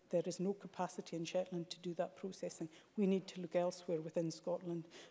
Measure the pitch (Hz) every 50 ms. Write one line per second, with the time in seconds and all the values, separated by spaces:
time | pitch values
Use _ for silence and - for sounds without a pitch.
0 | _ - - 170 160 180 165 - 180 196 196 196 - 180 - - 185 180 - -
1 | 190 - - 165 170 160 - 180 185 - 180 175 170 - - - - 180 170 -
2 | 180 - - - - 190 185 - - 175 - - 170 160 - - - - - -
3 | 202 185 196 190 - - - 185 180 160 - 175 175 180 175 - - - 175 156
4 | 156 165 - 175 165 165 160 - - 180 175 180 185 175 170 170 165 - - -
5 | - -